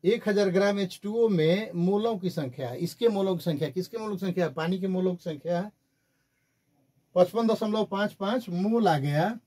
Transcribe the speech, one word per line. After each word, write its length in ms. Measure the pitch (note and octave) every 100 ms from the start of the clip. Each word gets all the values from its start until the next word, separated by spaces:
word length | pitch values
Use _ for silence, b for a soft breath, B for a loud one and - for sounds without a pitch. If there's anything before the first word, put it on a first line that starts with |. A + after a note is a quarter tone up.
एक 240 | F3 A#3 G#3+
हजार 220 | G3+ G3+
ग्राम 280 | F3+ G3+ G3+
एच 220 | F#3+ -
टू 120 | G3+
ओ 140 | A3+ A3+
में 420 | F#3 D#3 F#3 A3 F3
मोलों 400 | F3+ G3+ A3+ G#3+
की 120 | F3+
संख्या, 420 | - C3+ C3+ B2+ B2
इसके 320 | E3+ - A#3
मोलों 260 | G3+ G3 F3+
की 60 |
संख्या, 260 | E3+ D3 D3+
किसके 280 | D#3 F3+ A3+
मोलों 180 | G#3+ F#3+
की 100 | F#3+
संख्या? 220 | F3+ E3
पानी 280 | C3+ D#3+ F#3+
के 60 | F#3+
मोलों 260 | F#3 F#3
की 80 | F3
संख्या 460 | F3 D3+ D#3+ F3 G#3 _ _ _ _ _ _ _ _ _ _ _ _ _ _ F3+
पचपन 300 | F3+ A3 A3+
दशमलव 380 | G#3 A3 A3 G#3
पाँच 260 | G3+ G#3
पाँच 340 | - G3 B3 A3+
मोल 380 | F3 G3+ A#3 G#3
आ 100 | D3+
गया 400 | C#3+ D3 F#3+ A#3